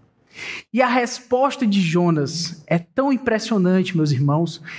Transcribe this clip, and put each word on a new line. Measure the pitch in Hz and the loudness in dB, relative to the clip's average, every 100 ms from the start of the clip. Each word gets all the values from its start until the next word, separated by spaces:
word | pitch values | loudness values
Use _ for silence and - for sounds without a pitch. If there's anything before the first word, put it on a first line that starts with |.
| _ _ _ - - - - | _ _ _ -16 -14 -14 -6
E | 226 | 0
a | 247 | 2
resposta | 247 240 - - 247 269 - 220 | 2 0 -6 -4 0 0 0 0
de | 202 | 2
Jonas | 170 175 175 156 139 - - - - | 2 2 2 2 -2 -4 -8 -10 -4
é | 170 | -4
tão | - - 277 | -2 -2 0
impressionante, | 262 254 220 220 214 180 185 185 170 | 0 0 -2 0 0 2 2 2 0
meus | 151 | 0
irmãos, | 127 143 151 165 - - | 2 2 2 0 -4 -16